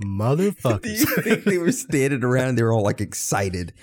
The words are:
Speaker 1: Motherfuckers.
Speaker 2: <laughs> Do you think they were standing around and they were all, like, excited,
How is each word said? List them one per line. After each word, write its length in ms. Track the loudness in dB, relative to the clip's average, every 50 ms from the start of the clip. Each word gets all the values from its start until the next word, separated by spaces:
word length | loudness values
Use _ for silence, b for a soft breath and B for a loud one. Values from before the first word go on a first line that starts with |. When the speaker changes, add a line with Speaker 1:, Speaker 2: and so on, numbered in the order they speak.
| -8
Speaker 1:
Motherfuckers. 800 | -6 -4 -2 0 0 2 2 2 0 0 0 0 0 0 0
Speaker 2:
<laughs> 0 |
Do 80 | -2 -4
you 160 | -2 0 0
think 380 | 0 0 0 0 0 0 2 2
they 160 | 0 0 2
were 120 | 2 0
standing 520 | 0 0 -2 0 2 2 2 2 0 0 0
around 240 | 2 2 2 2 2
and 100 | 2 2
they 60 | 2
were 100 | 2 2
all, 80 | 2
like, 200 | 2 0 0 -2
excited, 720 | -4 -6 -6 -8 -4 -2 -2 -2 0 -2 -4 -4 -6 -8 -12 B